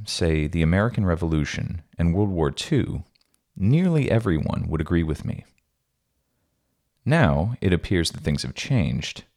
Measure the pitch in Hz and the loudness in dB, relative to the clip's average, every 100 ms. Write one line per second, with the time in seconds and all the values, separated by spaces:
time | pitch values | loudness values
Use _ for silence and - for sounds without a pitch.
0 | 107 - 85 78 76 85 80 92 117 120 | -8 -2 0 2 0 0 2 2 2 0
1 | 92 82 85 78 71 - - - - - | 0 0 0 0 0 -4 -6 -8 -8 -2
2 | 85 90 104 87 71 - - 139 - 76 | 0 2 0 0 -2 -2 -2 0 0 -4
3 | - _ _ _ _ - 95 156 185 160 | -10 _ _ _ _ -2 2 4 4 2
4 | - 113 101 78 - - 80 78 78 85 | 2 2 2 0 0 -2 -2 -2 0 0
5 | 80 73 - - - _ _ _ _ _ | 0 -4 -6 -8 -12 _ _ _ _ _
6 | _ _ _ _ _ _ _ _ _ _ | _ _ _ _ _ _ _ _ _ _
7 | 117 165 95 71 98 123 98 85 - 92 | 0 4 4 2 0 0 0 0 2 0
8 | 80 - - 71 64 - - 127 67 65 | 0 -2 -2 -2 -4 -8 -2 0 0 -2
9 | - - - | -6 -12 -18